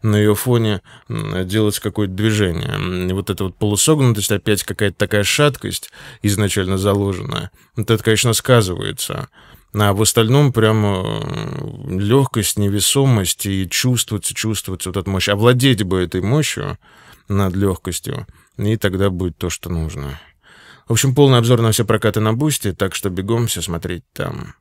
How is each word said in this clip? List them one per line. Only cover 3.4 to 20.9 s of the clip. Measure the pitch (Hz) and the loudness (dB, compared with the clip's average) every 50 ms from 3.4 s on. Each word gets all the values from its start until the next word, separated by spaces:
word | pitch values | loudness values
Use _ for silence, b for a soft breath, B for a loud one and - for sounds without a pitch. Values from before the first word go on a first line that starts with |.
| 98 | -4
вот | 92 - | -6 -4
полусогнутость, | _ 110 104 104 101 - - 160 151 135 123 110 104 101 - | _ -2 0 2 2 4 2 4 4 4 4 2 2 0 0
опять | 107 95 _ - 104 98 - | -2 0 _ 0 0 0 0
какая-то | - 98 - 107 101 95 | -8 -4 -2 -2 -2 0
такая | _ 104 101 - 104 101 | _ -2 0 2 0 0
шаткость, | - - - 147 147 135 - - 98 92 - - B B B B B B B - | 0 2 2 2 2 2 -2 -8 -8 -8 -8 -10 B B B B B B B 0
изначально | 101 101 101 107 95 - 104 95 90 98 | 0 2 2 0 0 0 0 0 0 -2
заложенная, | 95 98 101 98 101 101 98 95 90 - - - - - - b b b b b | 0 2 2 2 2 2 0 -2 -4 -6 -8 -8 -8 -8 -10 b b b b b
вот | - 107 - | -8 0 2
это, | 113 107 - | 0 2 4
конечно, | 113 110 104 - 123 110 | 2 2 2 2 0 0
сказывается. | - - - 127 120 104 92 90 - - - - - - - - - - - B B B B B B B B - | 0 2 4 4 4 4 2 -2 -6 -6 -8 -6 -8 -8 -8 -6 -8 -8 -12 B B B B B B B B -2
А | 107 107 101 98 | 0 2 2 2
в | 101 110 | 2 2
остальном | 104 - 120 113 110 131 143 147 139 123 | 2 4 2 2 4 4 4 4 4 4
прям, | 117 110 107 110 110 104 | 4 2 4 4 4 2
э, | 101 98 92 95 104 53 53 - - - - - - - - - - - - - - 90 92 | 0 0 -2 -4 -4 -4 -6 -6 -8 -8 -8 -8 -8 -8 -10 -10 -10 -12 -12 -10 -6 -4 -2
легкость, | 101 101 117 139 139 - - 113 101 - - 107 | 0 4 4 4 4 2 0 -2 -2 -2 -2 0
невесомость | 104 101 101 101 95 - - 139 139 135 123 107 95 85 - - - | 0 0 0 0 0 0 2 2 4 4 4 2 2 0 -4 -4 -4
и | 101 98 98 95 87 | -2 -2 -2 -2 -2
чувствуется, | - - - 127 123 117 - - 110 98 - - - | -4 -2 0 0 0 0 -2 -4 -4 -6 -6 -6 -6
чувствуется | - - 110 107 95 - - 92 87 - 92 | -4 -4 -4 -4 -4 -6 -8 -10 -8 -8 -6
вот | 87 | -6
эта | 101 87 101 | -4 -4 -2
мощь. | 98 92 - - | -2 -2 0 0
Овладеть | 101 101 110 120 131 123 123 139 127 95 107 | 0 4 6 4 4 6 4 2 2 2 0
бы | 90 95 92 90 | 0 0 0 0
этой | 82 - 92 | 0 -2 -2
мощью | 90 98 127 156 147 - - - - 95 - B B B B B B B B B B _ | 0 0 0 0 0 -2 -4 -6 -6 -8 -8 B B B B B B B B B B _
над | 101 98 101 95 90 | 0 0 0 0 0
легкостью, | 95 101 98 90 - _ 92 85 - - - - - - b b b b b b | 0 0 0 0 -2 _ -6 -8 -6 -8 -8 -10 -10 -10 b b b b b b
и | - 101 104 110 | -4 -2 -2 -2
тогда | 104 - 101 92 92 98 101 | 0 0 -2 0 0 0 0
будет | 92 85 92 87 80 | 0 -2 -4 -6 -6
то, | _ - 90 | _ -8 -8
что | - - - 87 | -8 -8 -8 -6
нужно. | 90 82 80 78 73 67 69 69 69 - - - _ _ B B B B B B B B B | -4 -4 -4 -4 -6 -8 -10 -10 -10 -14 -18 -20 _ _ B B B B B B B B B
В | _ | _